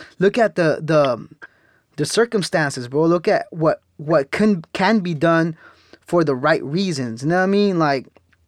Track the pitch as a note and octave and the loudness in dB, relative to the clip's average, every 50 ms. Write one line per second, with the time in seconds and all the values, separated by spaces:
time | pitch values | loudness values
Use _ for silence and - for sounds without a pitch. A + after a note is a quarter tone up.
0 | - - - _ F3+ G3+ - B3 A3+ G#3 D#3+ - E3+ D#3 C3 - D#3+ D3 E3 D3+ | -20 -20 -4 _ 0 2 4 4 2 2 2 0 0 0 0 0 -2 0 2 2
1 | C#3+ C3+ A#2+ G#2+ - - - _ - - _ _ _ _ _ _ _ _ _ - | 2 2 0 -4 -6 -14 -20 _ -20 -20 _ _ _ _ _ _ _ _ _ -6
2 | D3 - - G#3+ A#3 A#3 A#3 G#3 E3 - - E3+ D#3 C#3 - C3 B2 A#2+ C3 D3 | -6 -2 0 0 0 0 0 -2 -2 -2 -2 -2 -2 -2 -4 -6 -10 -4 -2 0
3 | D#3+ E3 E3+ F3 D#3+ A3 F#3+ - - - - E3 D#3+ D#3 - - _ _ _ - | 2 2 2 2 2 0 0 0 -2 -4 -6 -2 0 0 0 0 _ _ _ -14
4 | D3+ D3 E3 D3+ C#3 - - - G#3 G#3+ G#3 E3+ D#3 - - - F#3+ G3 A3+ A3 | -4 0 0 0 0 0 -2 0 2 2 2 0 -4 -8 -6 -2 0 2 2 0
5 | F3 F3+ E3+ C#3+ D#3 E3 E3 E3 E3 E3+ D#3 - - - - _ _ _ - _ | 0 -2 -4 -2 0 2 2 2 0 -2 -4 -8 -16 -20 -20 _ _ _ -20 _
6 | _ - - F3 E3 D3 C3+ B2 C3+ D3+ D#3+ - - C3+ D3 F#3 G3 F#3 D#3+ C3+ | _ -2 0 0 2 2 0 0 0 0 0 0 -2 -4 -4 -2 -2 -2 -4 -4
7 | C3 A#2 A2+ A2+ C3+ D#3 E3+ F#3 F#3 F#3+ G3 G3+ G#3 G3+ F#3 E3 D#3+ D3 C#3 C3 | -6 -6 -8 -6 -4 -2 0 0 0 2 2 2 2 2 2 0 0 0 0 -2
8 | A#2+ - _ _ _ _ _ _ _ | -6 -10 _ _ _ _ _ _ _